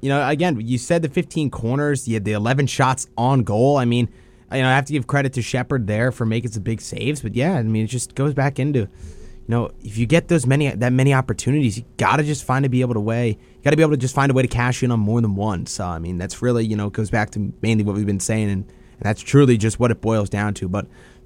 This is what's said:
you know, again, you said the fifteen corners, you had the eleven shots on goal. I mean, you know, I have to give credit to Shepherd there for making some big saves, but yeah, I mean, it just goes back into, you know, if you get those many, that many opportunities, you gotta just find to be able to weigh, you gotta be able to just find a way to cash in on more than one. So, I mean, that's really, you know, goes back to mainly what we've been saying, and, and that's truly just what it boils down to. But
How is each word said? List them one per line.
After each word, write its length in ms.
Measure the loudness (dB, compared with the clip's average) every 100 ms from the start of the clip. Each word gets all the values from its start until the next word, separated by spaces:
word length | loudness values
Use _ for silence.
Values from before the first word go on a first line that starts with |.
you 80 | -2
know, 200 | 0 0
again, 320 | 0 0 0
you 180 | -2 -4
said 240 | 0 0
the 60 | 2
fifteen 420 | -2 -2 -2 -4
corners, 560 | -2 -2 0 0 -2 -2
you 80 |
had 100 | -2
the 100 | -2
eleven 340 | 0 0 0 0
shots 400 | 2 2 2 -6 -2
on 240 | 2 2
goal. 360 | 2 4 4 4
I 60 |
mean, 240 | 2 2 0 -4 -20 -20 -6
you 80 | 0
know, 80 | 2
I 80 | 2
have 80 |
to 80 | 2
give 160 | -4 0
credit 240 | 0 0
to 100 | -2
Shepherd 460 | -2 -4 -2 -2 0
there 240 | 0 0
for 120 | 0
making 280 | -2 -2 -4
some 100 | -6
big 180 | -6 -6
saves, 400 | -8 -6 -4 -4
but 140 | -4
yeah, 200 | 0 0
I 100 | 0
mean, 180 | 0 0
it 60 | 0
just 260 | -4 -6
goes 180 | -2 -2
back 280 | 0 0 0
into, 180 | 0 0
you 100 | -2 -8 -16 -16 -18 -14 -2
know, 240 | -2 -2 -6
if 160 | -8 -2
you 80 | 2
get 220 | 2 2
those 180 | 0 2
many, 220 | 2 2
that 240 | 0 0
many 200 | 4 4
opportunities, 640 | 2 0 -2 0 2 0 -2
you 80 | -10 -2
gotta 260 | 2 2
just 220 | 0 -4
find 180 | -2 0
to 60 | 0
be 120 | 0
able 140 | 0
to 60 | -2
weigh, 300 | -2 0 -2
you 320 | -4 -10 -4
gotta 120 | 0 4
be 60 |
able 80 | 4
to 60 | 2
just 180 | 0
find 160 | 0 2
a 40 |
way 80 | 2
to 60 | 2
cash 360 | 0 -2 0
in 80 | 0
on 80 | 0
more 200 | 2 2
than 140 | 0
one. 320 | 0 -2 -4 -6
So, 180 | -6
I 140 | -6 -6
mean, 180 | -6 -6
that's 260 | -6 -2
really, 220 | 0 0
you 120 | 0 -2
know, 140 | -2
goes 200 | -4 -2
back 200 | -2 -2
to 220 | -4 -6 -2
mainly 220 | 0 2
what 140 | 2 0
we've 100 | -2
been 140 | -2
saying, 300 | -2 -2 0
and, 140 | -2
and 380 | -6 -16 -20 -6
that's 180 | -4 -4
truly 360 | 4 6 6 6
just 240 | 2 0
what 100 | 0
it 100 | 0
boils 300 | 0 0 0
down 240 | -2 -2
to. 140 | -4 -4
But 180 | -4 -6 -14 -20 -20